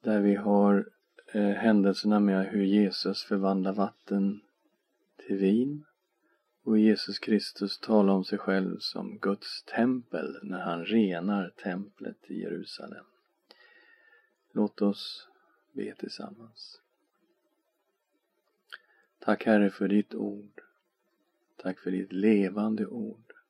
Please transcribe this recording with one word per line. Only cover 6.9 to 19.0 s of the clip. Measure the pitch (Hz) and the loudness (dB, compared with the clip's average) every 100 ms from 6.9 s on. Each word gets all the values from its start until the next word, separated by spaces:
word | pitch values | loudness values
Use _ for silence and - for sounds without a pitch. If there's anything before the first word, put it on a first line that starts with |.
| 104 - 101 | 4 -2 -8
Kristus | - 107 - - 101 - | 0 0 0 -8 -8 -8
talar | - 110 98 | 0 4 4
om | 98 | 2
sig | 92 101 | 0 -6
själv | - 95 95 92 | -2 -2 -2 -6
som | - - 95 101 | -8 -8 -10 -6
Guds | 98 101 - - | -4 -4 -8 -18
tempel | - - 117 127 120 - 76 - | -10 -2 0 0 -6 -8 -6 -10
när | 101 92 | -10 -8
han | 87 85 | -6 -6
renar | 85 113 104 87 90 101 87 - | 0 2 2 0 -2 -2 -4 -8
templet | 101 90 98 _ - - _ | -8 -6 -8 _ -14 -14 _
i | 90 | -10
Jerusalem. | 90 85 87 - - - - _ _ _ _ - _ _ _ _ _ _ _ _ _ | -8 -8 -10 -16 -16 -18 -20 _ _ _ _ -20 _ _ _ _ _ _ _ _ _
Låt | - 104 - | -2 -2 2
oss | 101 101 - - - _ _ _ _ | 0 0 -8 -14 -18 _ _ _ _
be | - 104 - | -10 -10 -8
tillsammans. | - - - 107 113 113 - - _ _ _ _ _ _ _ _ _ _ _ _ _ _ _ _ _ _ _ - _ _ | -12 -12 -14 -16 -20 -20 -20 -20 _ _ _ _ _ _ _ _ _ _ _ _ _ _ _ _ _ _ _ -20 _ _